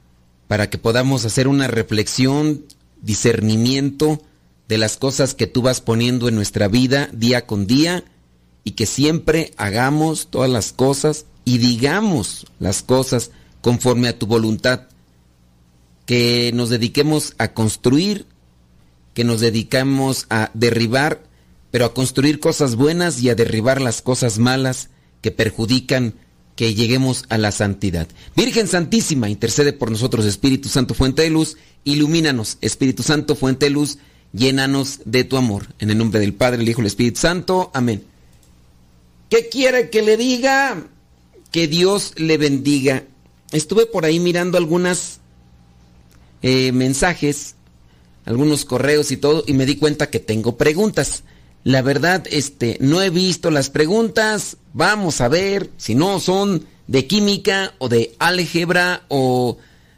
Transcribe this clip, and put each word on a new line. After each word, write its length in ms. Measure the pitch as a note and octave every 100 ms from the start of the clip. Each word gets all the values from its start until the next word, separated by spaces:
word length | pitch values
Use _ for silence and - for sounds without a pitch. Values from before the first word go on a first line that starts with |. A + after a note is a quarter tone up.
| _ _ _ _ -
para 200 | G#2 G2+
que 80 | -
podamos 460 | A2+ A#2 B2+ C3+
hacer 240 | A2+ A#2 C3
una 220 | C#3 C3+
reflexión, 960 | A2+ - G#2+ G#2 - B2+ C#3+ D3+ D3+ - _ _ _
discernimiento 1200 | G#2 G2+ B2 A2+ G#2+ A2 A#2+ C3+ C#3 C#3 D3+ D3+ - _ _ _ -
de 100 | A2
las 200 | G#2+ -
cosas 380 | C3+ C3+ C3 -
que 120 | A2
tú 140 | B2+
vas 180 | B2 B2+
poniendo 480 | - A2+ A#2+ B2 A#2+
en 80 | A2
nuestra 320 | G2+ G#2 G2+
vida 400 | A#2 B2+ C3+ D3
día 320 | A2+ A2+ B2 -
con 180 | G#2 G2
día, 380 | C3 E3 F3+ - _ _ _ _ _ -
y 60 |
que 140 | - G#2+
siempre 680 | - D3 D#3+ - D#3+ D#3+ -
hagamos 720 | G#2 G#2 B2+ D3+ D#3 D3+ -
todas 220 | - C3
las 240 | B2 F#2+
cosas 520 | - C3 C#3 D#3 D3 - -
y 140 | - B2
digamos 880 | B2 A#2 C3+ F3+ A3 D#3 F#2+ - - -
las 240 | F#2 G2
cosas 480 | - B2+ C3 B2 - - - -
conforme 460 | - A#2+ B2+ A#2+ B2
a 120 | A2+
tu 80 | G#2
voluntad. 600 | A2+ A2 A2 B2+ B2+ - _ _ _ _ _ _ _ _ _ _ _ -
Que 460 | A#2+ A#2+ A#2+ A#2+
nos 160 | A#2+ A#2+
dediquemos 640 | A#2+ A2+ - C#3+ D3+ - -
a 160 | A2
construir, 760 | - A2 - - C#3 G3 G3+ - _ _ _ _ _ _ _ _
que 100 | -
nos 160 | A#2+ A2+
dedicamos 880 | A#2 A2 G#2 C3 C3 C3+ C3+ B2+ -
a 220 | A2 A2
derribar, 720 | A2+ A#2 A2+ A2+ B2+ D3+ - - _ _ _ _
pero 140 | A#2+ A#2
a 80 |
construir 460 | - B2+ - C#3 D3+
cosas 360 | E3 D#3 C#3+ A2+
buenas 460 | C#3+ E3+ F3 B2
y 80 | B2
a 60 | A2+
derribar 460 | A2+ A2 A2+ C3+
las 200 | C3 -
cosas 360 | - B2+ B2 G#2
malas 520 | A#2+ C3 C3 B2+ - _ _ _
que 100 | A2
perjudican 840 | - A2+ - A2+ B2+ - C3 A#2+ - _ _ _ -
que 200 | A2+ G#2+
lleguemos 500 | A#2 B2+ C3 B2 -
a 80 | A2+
la 140 | G#2
santidad. 560 | G2+ G#2 F#2+ G2+ E2+ E2 - - -
Virgen 320 | B3 A#3 G#3
Santísima, 640 | F3+ E3 A3+ - C#3+ G#2
intercede 440 | G#2 A2+ B2+ C#3+
por 160 | C#3 A2+
nosotros. 360 | A2 A#2+ A2 G#2
Espíritu 440 | G2+ C#3 C3 -
Santo, 240 | C3+ B2
fuente 300 | A#2 C3+ C3+
de 80 | E3
luz, 260 | D#3 D#3 - - _ -
ilumínanos. 720 | C#3+ D3 E3 D#3 B2+ G#2+ -
Espíritu 400 | A2+ - C3+ C3
Santo, 340 | B2 D3+ D3 C#3+
fuente 300 | C3 C3 C#3+
de 60 |
luz, 260 | C#3+ C#3+ - - _ _
llénanos 680 | G2 C3 C3+ C3+ C#3 C3+ - -
de 180 | B2+
tu 140 | B2 C3
amor. 300 | B2+ G2+ - -
En 100 | G#2
el 80 | G#2+
nombre 220 | A2+ G#2+
del 140 | G2+
Padre, 280 | G2 B2+ B2
el 80 | A2+
Hijo 120 | A#2
y 20 |
el 40 | G#2+
Espíritu 320 | - A#2+ -
Santo. 520 | E3 E3+ - F#3 F3+
Amén. 300 | C3+ A#2+ G2+ - _ - - _ _ _ _ _ _ _ _ _
¿Qué 180 | A3+ A#3
quiere 420 | B3 C4 B3+ A#3
que 120 | G#3+
le 160 | G#3+ A3
diga? 640 | B3 B3+ C4 C4+ C#4 F#3+ - - _ _ _ - -
Que 160 | E3 E3
Dios 460 | E3 F#3 G3+ - -
le 200 | D#3+ D#3
bendiga. 680 | D3 C#3 A#2+ D3 C3+ C3 - _ _ _ -
Estuve 320 | D3+ - G3 A3+
por 180 | F#3+
ahí 160 | D#3+ E3
mirando 380 | F3 E3+ F3+ F3
algunas, 600 | D#3+ F3 F3+ F3+ - - _ _ - - - _ _ - _ - - -
eh, 320 | B2 C3 C3
mensajes, 840 | B2+ C3 C3+ F#3 E3+ C#3+ C#3+ - - _ _ _ _ _ _ -
algunos 400 | A#2 D3+ D3 -
correos 460 | B2 C3+ D3+ D3
y 60 | C3
todo, 280 | C#3+ D#3 D3
y 60 |
me 120 | C3+ C3
di 120 | D3
cuenta 320 | D3+ D3 D3
que 100 | A2+
tengo 380 | - A2 A2 A#2+
preguntas. 640 | D3 D#3 G#3+ - C#3+ - - - - -
La 180 | - C3
verdad, 440 | B2+ C#3+ D#3+ F#3 -
este, 460 | D3+ C3+ - A#2+ -
no 200 | C3+ E3+
he 80 | F#3+
visto 420 | E3+ F#3 E3+ E3+
las 180 | D3+ C3
preguntas. 880 | C#3+ D#3 G#3+ A3+ A3+ A3 G#3+ - - -
Vamos 480 | A2+ F3 G#3+ F#3 -
a 60 | B2
ver 420 | D#3+ G3 G3 - -
si 160 | - A2+
no 240 | F3+ F#3+
son 460 | - F#3 G3+ F3 - - -
de 200 | C3 C3
química 640 | G#3 G3+ G3 G3+ G3 F#3+ -
o 100 | B2+
de 280 | A#2 A2+ -
álgebra 840 | D#3+ F3+ E3 E3+ E3+ F3+ F3+ F3+ -
o 480 | C#3 C3 B2+ B2 - - _ _